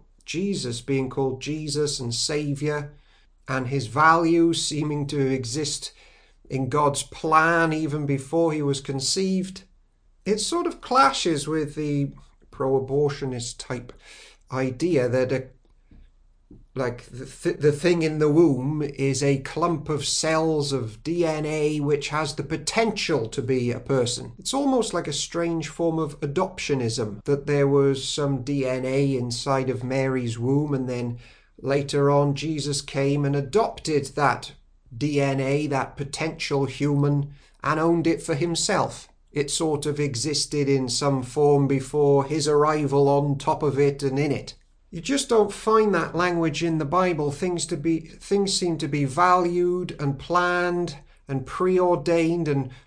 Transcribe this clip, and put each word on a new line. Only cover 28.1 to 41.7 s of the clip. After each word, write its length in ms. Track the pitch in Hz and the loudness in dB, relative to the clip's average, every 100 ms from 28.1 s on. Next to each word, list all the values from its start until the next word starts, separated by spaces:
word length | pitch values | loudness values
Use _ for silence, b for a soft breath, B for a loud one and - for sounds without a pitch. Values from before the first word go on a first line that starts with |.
| - 139 135 | -2 -2 -2
D 240 | 117 143 127 | -2 -2 -2
N 180 | 131 | -2
A 320 | 131 135 139 131 | 0 0 2 0
inside 540 | 123 120 143 135 131 | -2 -4 0 0 0
of 140 | 113 | -2
Mary's 540 | 123 131 135 131 120 113 | -2 0 0 0 -2 -2
womb, 360 | 123 143 151 | 0 2 2
and 140 | 135 127 | -2 -2
then 300 | 123 120 120 B B B - | -4 -4 -6 B B B -10
later 480 | 135 143 143 147 143 | -2 -2 0 2 4
on 240 | 143 143 | 4 4
Jesus 480 | 143 151 156 139 143 | 0 -2 -4 -4 -4
came 420 | - 143 139 143 | -4 -2 0 2
and 100 | 143 | 0
adopted 720 | 139 120 208 - - - 147 139 - | 0 0 2 0 -2 -2 -2 -2 0
that 360 | 139 113 - - _ _ _ 113 | 0 0 -6 -18 _ _ _ -4
D 240 | 143 143 | 0 2
N 200 | 139 135 | 2 2
A, 260 | 131 143 151 | 0 0 0
that 280 | 135 - - | -2 -2 -6
potential 720 | 143 - 160 160 - 143 131 | -8 -6 -6 -6 -2 -2 -2
human, 640 | - 143 143 143 143 143 B B B | -2 0 2 2 2 -2 B B B
and 160 | 135 156 | -2 0
owned 260 | 165 170 165 | 2 2 2
it 160 | 165 | 0
for 120 | 170 | -2
himself. 760 | 147 170 165 - 180 117 - - _ _ | -2 -2 -2 0 0 0 -6 -18 _ _
It 160 | 147 143 | -4 -4
sort 380 | - 165 143 151 | -2 -2 -2 -2
of 140 | 147 | -2
existed 680 | 143 113 139 143 - 147 139 | -2 -2 -4 -2 -2 -2 2
in 200 | 135 127 | 2 0
some 340 | - 143 135 | -2 0 0
form 460 | 123 151 147 143 | -2 2 4 6
before 560 | 139 | 4